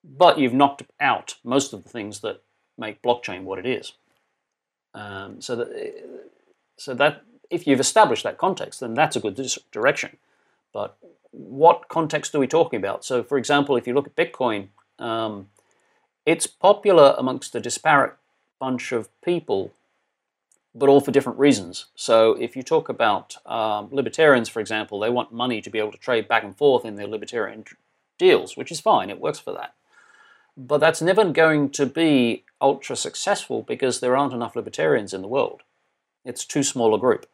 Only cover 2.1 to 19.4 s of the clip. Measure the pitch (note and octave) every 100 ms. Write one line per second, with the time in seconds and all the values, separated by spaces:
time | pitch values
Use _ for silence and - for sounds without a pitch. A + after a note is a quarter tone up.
2.1 | G#2 G#2+ - _ _ _ - A2+ G2+ B2
3.1 | A#2+ - F2+ F#2+ F#2+ A2+ A#2 - _ _
4.1 | _ _ _ _ _ _ _ _ G#2+ G#2
5.1 | G2 G2 - - A#2 - - - - -
6.1 | - - _ _ _ _ _ - B2 -
7.1 | D3+ _ _ _ E3+ D3+ B2+ C#3 - F#3+
8.1 | A#2 G#2+ - F#3 F#3 - - A#2+ A#2 D#3
9.1 | A2+ G#2+ G2+ C3 - _ - B2 D3 -
10.1 | _ _ _ _ _ _ G#2 G2+ _ -
11.1 | _ _ - - C3+ D#3+ B3 - - D#3
12.1 | D3+ - D3 B2+ D#3+ D#3+ A2+ G2 - -
13.1 | B2+ - C#3 A#2 C#3+ C#3+ B2 A#2+ B2+ C#3
14.1 | - E3+ - B2+ G#2 G2 _ _ _ A#2
15.1 | A2+ A2 G#2 G2 _ _ _ _ _ _
16.1 | _ - E3 - _ F#3+ G3+ G#3 E3+ C#3
17.1 | - B2+ C3+ - A#2+ A2 - D#3 C#3+ B2
18.1 | - _ _ _ _ C3 B2+ - A#2+ G#2+
19.1 | _ - F3